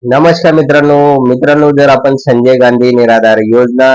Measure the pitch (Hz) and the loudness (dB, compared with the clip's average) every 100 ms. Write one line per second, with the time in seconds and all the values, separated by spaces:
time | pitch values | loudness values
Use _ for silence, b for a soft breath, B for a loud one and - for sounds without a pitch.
0 | 123 131 165 170 170 156 143 147 147 143 | -2 0 0 0 0 0 0 0 0 0
1 | 143 139 123 127 143 147 147 143 143 131 | 0 0 -2 -2 0 0 0 0 0 0
2 | 139 135 - 120 123 127 123 123 127 123 | 0 -4 -2 0 0 0 0 0 -2 0
3 | 120 113 113 110 107 117 123 123 131 | 0 0 0 0 0 0 0 0 0